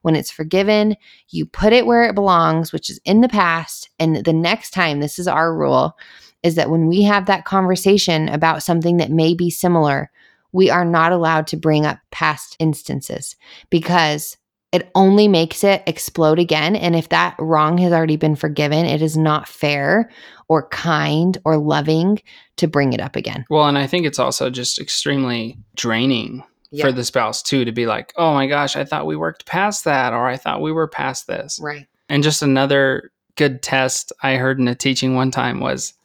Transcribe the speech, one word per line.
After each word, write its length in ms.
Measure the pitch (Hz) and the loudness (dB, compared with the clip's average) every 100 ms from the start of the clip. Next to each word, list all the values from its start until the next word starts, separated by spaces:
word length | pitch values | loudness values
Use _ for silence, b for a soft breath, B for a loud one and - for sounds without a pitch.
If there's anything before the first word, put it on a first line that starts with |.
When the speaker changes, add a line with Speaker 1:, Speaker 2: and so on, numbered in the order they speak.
Speaker 1:
When 140 | 170 | 2
it's 160 | 160 - | 0 -2
forgiven, 640 | - 160 185 196 214 214 208 b b b | -10 -2 0 2 2 2 -2 b b b
you 160 | 170 | -8
put 280 | 151 - 208 | -8 0 4
it 120 | 240 | 4
where 180 | 233 233 | 4 4
it 100 | 233 | 4
belongs, 560 | 202 196 175 160 160 165 | 2 2 4 4 0 -2
which 160 | 156 - | -6 -10
is 100 | - | -10
in 160 | - 214 | 2 4
the 80 | 247 | 4
past. 600 | 208 175 165 160 - - - | 2 0 0 -6 -14 -18 -2
And 240 | 160 156 | 0 0
the 80 | 165 | 0
next 380 | 160 170 226 - | 0 0 -2 -4
time, 280 | 190 170 143 | -2 -2 -2
this 200 | 147 - | -6 -4
is 80 | 175 | -2
our 260 | 151 165 | 0 0
rule, 400 | 160 143 131 147 - B B B B | 0 2 2 0 -6 B B B B
is 140 | 170 | -2
that 140 | 165 151 | 0 0
when 180 | 165 160 | 2 2
we 160 | 180 | 4
have 220 | 202 202 190 | 4 2 0
that 180 | 190 | -2
conversation 840 | - 196 185 185 196 202 - 160 156 | 0 0 0 2 2 2 2 0 0
about 340 | 151 160 147 | 0 0 0
something 340 | - 170 170 175 | 0 0 2 0
that 140 | 156 | 2
may 220 | 160 160 | 2 2
be 140 | 175 175 | 2 -2
similar, 580 | - 180 170 147 139 151 b b b b | 0 0 2 2 0 -6 b b b b
we 160 | 185 190 | 2 4
are 140 | 175 | 4
not 260 | 170 170 165 | 2 2 2
allowed 340 | 180 160 160 156 | 2 2 0 -2
to 100 | 160 | -2
bring 280 | 160 151 | 2 2
up 140 | 151 - _ | 0 -4 _
past 460 | - 156 147 - - | -4 -2 -2 -12 -2
instances 760 | 160 143 - 135 - - - - B B B | -2 -2 -6 -10 -8 -12 -12 -18 B B B
because 680 | 170 160 175 156 151 - - _ _ _ | -2 2 2 2 -2 -8 -16 _ _ _
it 180 | 180 - | -4 0
only 320 | 185 190 202 214 | 4 6 6 6
makes 360 | 175 165 - | 4 2 0
it 200 | 202 190 | 2 2
explode 540 | 165 156 - - 156 160 | -2 -6 -8 0 2 4
again. 360 | 170 156 156 | 2 0 0
And 200 | 202 175 | 0 0
if 140 | 165 156 | 0 0
that 260 | 165 175 - | 0 0 -4
wrong 400 | 160 156 151 175 | 0 2 2 2
has 120 | 180 | 2
already 240 | 165 160 | 2 2
been 200 | 156 156 147 | 0 0 0
forgiven, 480 | 156 147 147 156 | -2 -2 0 0
it 160 | 170 151 | 0 0
is 160 | 156 156 | 0 2
not 300 | 156 151 - | 0 0 -6
fair 640 | - 147 143 139 202 226 B B B - | -4 -2 0 0 0 0 B B B -2
or 200 | 160 139 | -2 0
kind 680 | - 170 151 147 151 180 185 | -6 -2 -2 0 0 0 0
or 120 | 156 156 | 0 0
loving 640 | 147 147 147 160 180 208 b b b - | 2 0 0 0 2 -2 b b b -4
to 100 | 160 | 0
bring 260 | 151 135 | 2 0
it 80 | 117 | -2
up 140 | - | -4
again. 300 | - 110 110 120 | -6 -8 -10 -2
Speaker 2:
Well, 180 | 151 147 | 2 2
and 100 | 143 | 0
I 80 | |
think 200 | 139 180 | 0 -2
it's 120 | 156 135 | -2 -2
also 300 | 131 - 131 | -2 -2 -6
just 300 | 123 123 - | -4 -6 -8
extremely 800 | - - 147 139 127 120 113 - - | -6 -6 -2 -2 -2 -4 -8 -14 -18
draining 680 | - 117 113 131 120 - 127 - _ _ | -8 -4 0 0 0 -4 -12 -16 _ _
Speaker 1:
Yeah. 140 | 147 | -2
Speaker 2:
for 60 | 143 | -2
the 100 | 127 | -2
spouse 380 | 120 127 110 107 | -4 -2 -4 -4
too, 240 | - 135 | -4 -2
to 60 | 117 | -2
be 120 | 113 | -4
like, 280 | 117 107 - | -4 -4 -8
"Oh 180 | - 165 | -2 0
my 140 | 143 135 | 2 0
gosh, 300 | 147 143 143 | -2 -2 -4
I 80 | |
thought 200 | - 151 | -6 -6
we 120 | 156 151 | -6 -6
worked 280 | 160 165 | -6 -8
past 380 | - 175 202 202 | -8 -4 -2 -2
that," 300 | - 135 123 | -2 -2 0
or, 120 | 117 123 | -2 -4
"I 80 | 127 | -4
thought 240 | - - | -6 -6
we 100 | 151 | -4
were 160 | 160 156 | -4 -4
past 400 | - 135 135 - | -6 -8 -8 -8
this." 320 | - 147 - | -10 -8 -10
Speaker 1:
Right. 260 | 151 147 139 _ - | -10 -12 -18 _ -4
Speaker 2:
And 160 | 143 | 0
just 180 | 151 147 | 0 0
another 720 | 143 135 135 139 135 131 - _ _ | 0 2 2 2 2 -2 -8 _ _
good 260 | - 147 131 | -2 -2 -2
test 520 | - 135 131 - - - | -4 -2 0 -4 -10 -6
I 120 | 139 131 | -2 0
heard 200 | 131 135 | -2 0
in 120 | 123 | -2
a 60 | |
teaching 400 | 123 135 131 131 | 0 -2 -2 -2
one 160 | 127 131 | 0 0
time 280 | 127 123 - | -2 -4 -4
was 340 | 131 131 - _ | -6 -6 -8 _